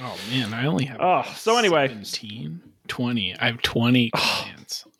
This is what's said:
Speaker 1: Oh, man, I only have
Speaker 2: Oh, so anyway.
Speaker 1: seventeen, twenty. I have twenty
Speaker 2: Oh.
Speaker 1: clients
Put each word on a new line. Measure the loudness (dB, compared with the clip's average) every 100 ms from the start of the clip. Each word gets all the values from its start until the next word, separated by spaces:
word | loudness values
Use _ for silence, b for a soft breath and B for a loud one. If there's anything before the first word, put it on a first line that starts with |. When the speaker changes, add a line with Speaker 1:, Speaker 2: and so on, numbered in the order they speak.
Speaker 1:
Oh, | -10 -10 -4
man, | -2 -2
I | -2 0
only | 0 -2
have | 0
Speaker 2:
Oh, | 2 2 0 -4
so | 2 4
anyway. | 4 4 2
Speaker 1:
seventeen, | -2 -10 -10 -10 -12 -10 -12 -16 _ -10
twenty. | -4 -2 -2 -4 0
I | 0
have | 0
twenty | 0 2 4 6 4
Speaker 2:
Oh. | 0
Speaker 1:
clients | -2 -2 -6 -14 -14 -14 -14 _